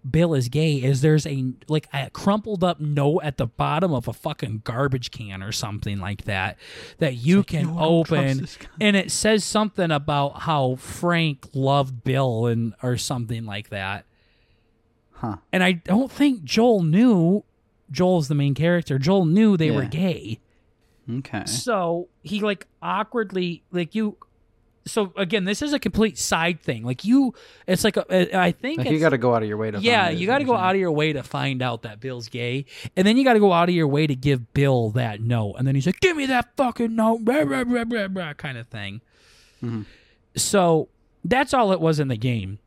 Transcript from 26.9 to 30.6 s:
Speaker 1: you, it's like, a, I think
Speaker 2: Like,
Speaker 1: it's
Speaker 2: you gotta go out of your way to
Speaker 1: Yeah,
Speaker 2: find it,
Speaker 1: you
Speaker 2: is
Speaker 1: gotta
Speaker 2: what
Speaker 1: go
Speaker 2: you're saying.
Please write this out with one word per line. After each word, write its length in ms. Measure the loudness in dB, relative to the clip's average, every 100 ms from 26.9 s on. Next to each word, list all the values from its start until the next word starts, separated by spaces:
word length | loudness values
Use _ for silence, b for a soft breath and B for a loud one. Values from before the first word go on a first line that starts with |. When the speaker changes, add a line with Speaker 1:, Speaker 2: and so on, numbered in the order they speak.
| -4
Speaker 1:
you, 300 | 2 2 2 B B B -2
it's 180 | 0
like, 140 | 2 0
a, 360 | 2 2 2 2
I 140 | 0
think 260 | 0 -6 -4
Speaker 2:
Like, 80 | 0
Speaker 1:
it's 60 |
Speaker 2:
you 40 | 4
gotta 180 | 4 4
go 160 | 2
out 80 | 2
of 60 | 0
your 100 | -4
way 120 | -4
to 80 | 0
Speaker 1:
Yeah, 260 | 2 2
Speaker 2:
find 120 | 2 0
it, 40 |
Speaker 1:
you 40 |
Speaker 2:
is 20 | 0
Speaker 1:
gotta 140 | 0
Speaker 2:
what 20 | 2
Speaker 1:
go 60 |
Speaker 2:
you're 60 |
saying. 100 | 0